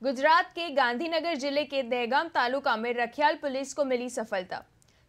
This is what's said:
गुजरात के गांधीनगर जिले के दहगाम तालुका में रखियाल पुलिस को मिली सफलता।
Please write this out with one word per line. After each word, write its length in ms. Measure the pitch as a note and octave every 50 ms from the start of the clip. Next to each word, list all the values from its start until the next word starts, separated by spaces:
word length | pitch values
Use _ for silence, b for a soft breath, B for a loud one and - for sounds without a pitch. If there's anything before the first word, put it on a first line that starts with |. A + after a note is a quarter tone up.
| -
गुजरात 480 | C4 C#4 A#3 C4+ D#4 D#4+ F4 F#4 F4+
के 180 | - - E4+ E4+
गांधीनगर 680 | C#4 B3+ C4 A#3+ A#3+ B3 E4+ D#4+ E4+ D#4+ D4+ E4+ E4+
जिले 280 | C4+ B3 C#4+ C#4 C#4+ D4+
के 180 | - C#4 C4+ C4
दहगाम 440 | A#3 B3+ B3 A#3+ A3+ B3 C#4 A3+ D#4+
तालुका 480 | - - B3+ A#3+ B3+ C#4 C#4 C#4+ A#3+
में 180 | A3 A3 A#3+ A#3+
रखियाल 420 | A#3+ A#3+ A3+ A#3 - D4 D4 D#4+
पुलिस 380 | D#4 D#4 C#4+ B3+ C4 C#4 C4 -
को 120 | - C#4+
मिली 240 | C4+ B3+ A#3+ B3 B3+
सफलता। 540 | B3 - A3 G#3+ - F#3+ F#3 F3+ - - - _ _ _ b b b b b